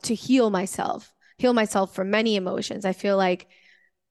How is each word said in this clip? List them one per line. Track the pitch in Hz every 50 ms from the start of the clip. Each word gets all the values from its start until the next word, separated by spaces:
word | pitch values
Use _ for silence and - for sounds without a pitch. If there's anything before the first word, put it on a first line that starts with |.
| -
to | - 226
heal | 202 - - 254 269 233 220
myself, | 202 185 185 190 - - - - - - - - _ _ _ _ _ -
heal | 247 247 247
myself | 233 214 208 - 202 190 185 -
from | - 190 190
many | 202 214 220 226 214
emotions. | 202 185 185 - - 208 - - - 202
I | 190 190
feel | - - 202 196
like | 196 190 185 180 180 - _ - - _ _ - _ _ _ _ _ _ _